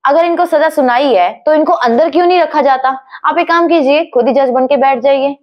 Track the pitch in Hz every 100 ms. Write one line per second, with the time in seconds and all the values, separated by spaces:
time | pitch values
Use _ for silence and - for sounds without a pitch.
0 | 277 302 339 339 349 302 311 311 254 240
1 | 285 202 175 - 302 311 311 349 240 233
2 | 320 285 349 359 320 311 269 262 262 269
3 | _ - - 311 339 339 339 330 262 294
4 | 330 247 233 254 269 247 254 277 269 262
5 | 269 277 277 277